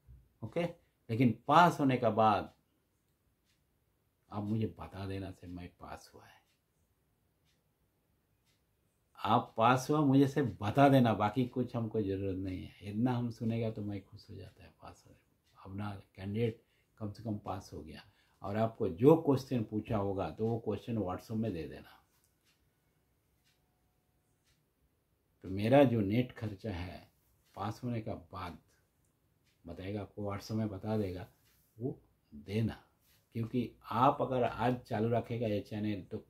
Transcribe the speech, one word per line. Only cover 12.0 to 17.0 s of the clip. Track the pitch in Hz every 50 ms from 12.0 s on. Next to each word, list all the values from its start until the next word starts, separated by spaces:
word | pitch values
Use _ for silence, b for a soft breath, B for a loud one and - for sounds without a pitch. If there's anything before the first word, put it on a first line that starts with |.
| 101
ज़रूरत | 95 98 95 98 98 92 92
नहीं | 95 95 92 90 87
है। | 87 - - - 101
इतना | 101 107 120 127 123
हम | 120 120 117
सुनेगा | 110 - 117 113 113 113 117 110
तो | 110 110 104
मैं | 104 101 98 -
खुश | - - 95 - -
हो | 98
जाता | 95 92 92 - - 87
है, | 85 80 _ 92
पास | 95 - - _
हो, | 87 92 _ _ _ _ _ _ _ _ -
अपना | - 98 98 101 104 104 101 98 - _ _
कैंडिडेट | 98 95 101 101 110 120 113 110 - _ _ _ _ _ _ _
कम | -